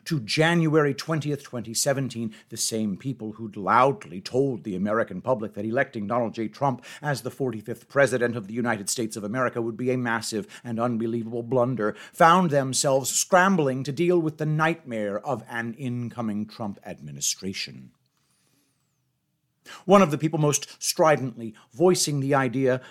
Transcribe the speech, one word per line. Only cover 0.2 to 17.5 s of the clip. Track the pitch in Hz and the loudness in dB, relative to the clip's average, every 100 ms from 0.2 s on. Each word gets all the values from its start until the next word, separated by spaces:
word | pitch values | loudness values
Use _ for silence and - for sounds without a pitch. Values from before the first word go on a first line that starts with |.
January | 107 151 160 170 160 156 143 | -2 2 4 4 4 4 4
twentieth, | 131 - 160 147 147 | 0 -2 -2 -2 -6
twenty | - 123 107 | -6 -10 -6
seventeen, | 110 143 139 127 110 113 - _ | -2 0 0 -2 -4 -8 -8 _
the | 113 | -6
same | - 113 107 92 | -4 0 -2 -2
people | 135 120 110 | -6 -6 -8
who'd | 104 113 104 | -10 -10 -6
loudly | 95 113 131 135 - 90 | 2 4 4 2 -6 -14
told | - 127 139 113 | -4 0 0 -2
the | 107 92 | -6 -2
American | 104 110 104 92 | 0 0 0 -4
public | 113 107 107 | -4 -4 -4
that | 101 | -8
electing | 110 120 131 117 101 | -4 -2 -2 -4 -4
Donald | 120 110 | -2 -2
J. | 117 107 | -4 -8
Trump | - 139 123 - - | -2 -2 -2 -8 -10
as | 147 131 | -4 -4
the | 127 | -6
forty-fifth | - 131 107 110 117 - | -6 -6 -6 -10 -12 -4
president | 139 135 123 120 117 | 2 4 4 0 -2
of | 98 | -6
the | |
United | 117 120 107 95 | -4 -2 -2 -4
States | - 110 110 | -4 -4 -6
of | |
America | 101 127 120 123 | -6 -2 -2 -2
would | 117 107 | -4 -2
be | 127 | -2
a | 127 | 0
massive | 120 113 110 110 98 - | 0 -2 -2 -6 -6 -12
and | 123 113 | -8 -2
unbelievable | 120 113 113 117 113 117 | 0 0 -2 -4 -4 -6
blunder | 117 131 120 120 107 - - | -2 2 2 2 -2 -2 -12
found | - 165 180 175 | 4 6 8 4
themselves | 143 131 123 147 135 127 | 2 0 0 2 2 2
scrambling | - - 185 190 185 139 131 | -2 4 4 6 4 2 0
to | 135 | -4
deal | 139 175 175 | -2 2 2
with | 156 151 | 2 -2
the | |
nightmare | 156 156 160 170 127 113 104 101 | -2 0 0 -2 -6 -4 -4 -4
of | 147 117 107 | -4 -6 -6
an | 117 117 | -8 -8
incoming | 110 127 123 117 120 113 104 | -6 -6 -6 -6 -6 -4 -4
Trump | 107 - 107 92 | -6 -8 -10 -10
administration. | 101 87 73 69 - - 95 | -14 -14 -14 -6 -6 -4 -6